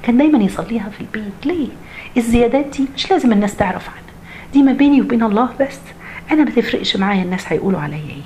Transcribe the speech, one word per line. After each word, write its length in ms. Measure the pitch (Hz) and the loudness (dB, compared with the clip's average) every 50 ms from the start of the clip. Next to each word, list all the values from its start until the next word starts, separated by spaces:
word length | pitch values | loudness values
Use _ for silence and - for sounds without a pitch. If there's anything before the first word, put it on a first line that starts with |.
كان 140 | - - 233 247 | 0 2 4 4
دايما 260 | 294 311 302 247 202 | 6 6 4 4 2
يصليها 440 | 185 - - 175 180 226 226 196 208 - - | 2 -2 -4 -6 -4 -4 -6 -6 -6 -10 -12
في 20 | |
البيت. 320 | - - - 214 214 202 190 - - | -12 -10 -8 -8 -8 -10 -12 -6 -4
ليه؟ 240 | 285 359 339 269 202 - - - - - - - - - | -4 -2 -2 -4 -6 -8 -14 -18 -18 -18 -18 -18 -4 -2
الزيادات 500 | 247 233 233 233 240 240 233 240 277 294 | -2 0 2 4 4 4 4 2 0 0
دي 200 | 277 - - 269 269 - | -2 -2 -4 -4 -4 -4
مش 140 | - - - | -8 0 0
لازم 220 | 381 339 - 240 | 2 4 4 4
الناس 240 | 220 202 214 202 - | 4 4 2 0 0
تعرف 320 | - 208 185 180 - - - | -2 -2 -2 -2 -6 -10 -12
عنها، 140 | - - - - - - - - - - - - | -16 -18 -20 -20 -20 -20 -20 -20 -20 -18 -18 0
دي 100 | - 277 | 4 4
ما 100 | 277 269 | 4 4
بيني 280 | 262 277 277 285 285 262 | 4 4 4 6 6 4
وبين 220 | 208 185 240 226 | 4 2 0 0
الله 260 | 233 220 196 214 254 247 - - | 2 2 2 2 0 0 0 -4
بس، 180 | 269 269 - - - - - - - - - - - - | -4 -4 -4 -14 -18 -20 -20 -20 -18 -18 -16 -16 -4 0
أنا 140 | 311 311 294 | 2 2 2
ما 60 | 233 | 2
تفرقش 460 | - 240 233 - - - 196 - - | 2 0 0 0 -4 -4 -2 -2 -2
معايا 260 | 196 190 196 208 190 | 0 0 0 0 0
الناس 300 | 185 180 185 185 - - | -2 -2 -4 -6 -4 -4
هيقولوا 280 | 165 - - 190 190 165 | -4 -2 0 0 -2 -2
عليا 160 | 147 147 151 | -2 -6 -8
إيه. 260 | 156 151 143 - 143 143 | -8 -10 -12 -12 -14 -16